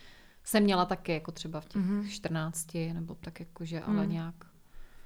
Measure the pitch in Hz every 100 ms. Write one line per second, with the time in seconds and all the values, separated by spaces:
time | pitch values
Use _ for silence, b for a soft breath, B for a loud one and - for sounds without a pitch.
0 | B B B B - 214 202 185 180 185
1 | - 156 156 160 156 170 - 208 185 208
2 | 208 202 165 165 160 - - 170 160 170
3 | 165 - 165 - 170 - 165 165 - 208
4 | 165 165 165 - - - b b b b